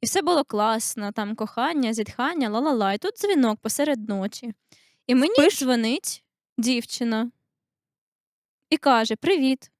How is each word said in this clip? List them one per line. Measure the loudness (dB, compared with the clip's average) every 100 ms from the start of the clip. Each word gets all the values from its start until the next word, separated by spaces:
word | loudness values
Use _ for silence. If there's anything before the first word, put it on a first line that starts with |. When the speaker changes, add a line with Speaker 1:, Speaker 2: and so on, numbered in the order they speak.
Speaker 1:
І | -2
все | -2
було | 2 0
класно: | 0 0 0 0 -4 -6 -8
там | -6 -6
кохання, | -6 -6 -4 -2 0 -2
зітхання, | -2 -6 -4 -4 -2 -2
ла-ла-ла. | 0 0 0 0
І | -2
тут | -4 -4
дзвінок | 0 2 2 0
посеред | -4 -2 0 -2 -4
ночі. | -4 -4 -8 -14 -14 _ _ _ _ 0
І |
мені | 2 4
Speaker 2:
Спиш? | 6 4 4
Speaker 1:
дзвонить | 0 0 0 -2 -6 -14 _ _ _ -4
дівчина | 0 0 -2 -6 -2 -2 -4 -8 _ _ _ _ _ _ _ _ _ _ _ _ _
і | 0
каже: | 4 4 2 -2
«Привіт». | 0 2 2 0 -6 _